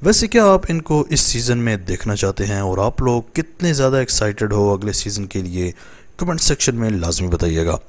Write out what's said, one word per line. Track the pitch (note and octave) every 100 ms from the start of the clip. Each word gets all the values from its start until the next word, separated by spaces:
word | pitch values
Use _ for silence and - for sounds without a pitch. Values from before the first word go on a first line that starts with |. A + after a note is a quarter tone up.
वैसे | E3 G#3+ A3
क्या | A#3 G3+
आप | F#3+ -
इनको | E3 - D3+ C#3+
इस | C#3+
सीजन | - A#2+ A#2 A#2+
में | A#2 G#2 F2+
देखना | F#2 - G2+
चाहते | G2 - G2
हैं | G2
और | G2 F#2
आप | G#2+ -
लोग | B2+ A#2+ - -
कितने | D#3 - F3
ज़्यादा | C#3 C3 C3+
एक्साइटेड | B2 - G#2+ G2+ G#2+
हो | G#2 G2+
अगले | G2 G#2 G2
सीजन | G#2+ G2 G2
के | G2
लिए, | F2+ F2+ F2+ - - - - -
कमेंट | F3 D#3+
सेक्शन | - D3 - A#2
में | A2+
लाजमी | G2+ E2+ E2 F2+
बताइएगा। | E2+ E2+ D#2+ E2 D#2